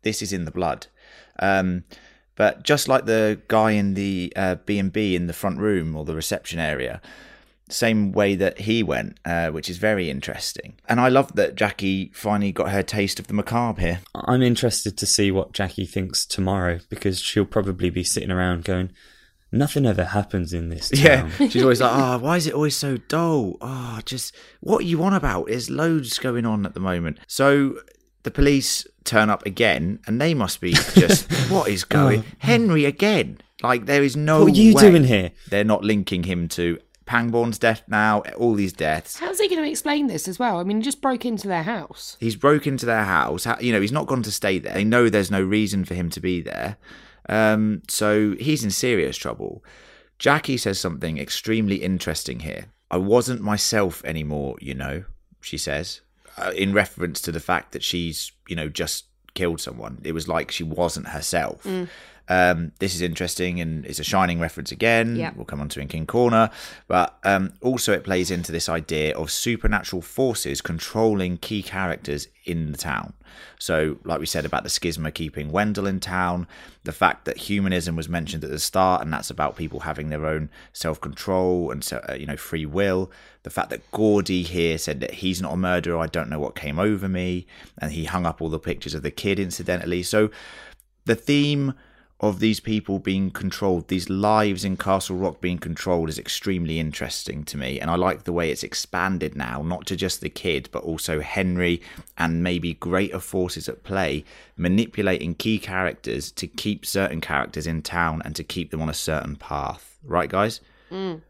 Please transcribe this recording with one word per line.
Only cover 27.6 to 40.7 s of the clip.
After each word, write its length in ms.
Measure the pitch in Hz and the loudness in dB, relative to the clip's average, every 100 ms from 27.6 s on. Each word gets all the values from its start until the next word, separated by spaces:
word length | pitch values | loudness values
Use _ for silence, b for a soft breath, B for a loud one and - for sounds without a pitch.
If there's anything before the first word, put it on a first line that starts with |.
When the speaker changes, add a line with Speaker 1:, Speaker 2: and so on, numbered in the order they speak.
| 139 - - _ _ _ | 2 -2 -14 _ _ _
Speaker 1:
the 60 | - | -8
police 560 | - 143 139 - - - _ | 4 4 4 2 -4 -6 _
turn 260 | - 113 107 | 2 4 4
up 160 | 101 104 | 2 -2
again, 520 | 92 113 71 82 101 - | 2 4 4 0 -4 -4
and 140 | 113 | 0
they 140 | 156 | 2
must 260 | 151 98 - | 2 -2 -2
be 120 | 90 | 2
just, 560 | 160 - - 175 190 - | 2 8 8 8 6 4
Speaker 2:
<laughs> 160 | 165 131 | -2 2
Speaker 1:
"What 200 | 190 147 | 2 2
is 140 | 98 | 0
going, 360 | - - 135 110 | 0 4 4 4
Speaker 2:
Oh. 120 | 110 - | 0 -4
Speaker 1:
Henry 440 | - 233 226 160 | 4 4 6 4
again?" 540 | 143 143 202 196 101 101 - - | 4 4 2 4 0 -6 -20 -4
Like, 240 | 120 123 104 | 0 0 4
there 160 | 143 | 4
is 120 | 143 | 4
no 260 | 131 151 156 | 2 4 8
Speaker 2:
"What 80 | 156 | 8
are 80 | 151 | 10
you 140 | 220 | 10
Speaker 1:
way 80 | 214 | 12
Speaker 2:
doing 220 | 208 170 | 12 12
here?" 260 | 127 107 90 - - | 8 6 2 -8 -2
Speaker 1:
they're 160 | 98 | 0
not 180 | 104 104 | 4 4
linking 400 | 101 104 90 92 | 4 2 2 -2
him 240 | 87 87 82 | 0 -2 -2
to 300 | - 85 82 _ _ | 0 0 0 _ _
Pangborn's 540 | - 120 117 117 117 107 | -2 -2 2 2 0 2
death 240 | 117 110 - | 2 0 0
now, 320 | 107 107 107 - - | 2 4 2 0 0
all 160 | 120 | 2
these 180 | 107 95 | 2 0
deaths. 460 | 85 78 78 - - | 0 0 0 -4 -8
Speaker 3:
How's 220 | 349 370 | -6 -2
he 80 | 415 | 0
gonna 180 | 349 302 | 0 -2
explain 380 | 320 302 294 285 | -4 -2 0 0
this 220 | 160 - | -2 -6
as 100 | 175 | -2
well? 220 | 247 180 | -2 0
I 20 | |
mean, 140 | 180 | 0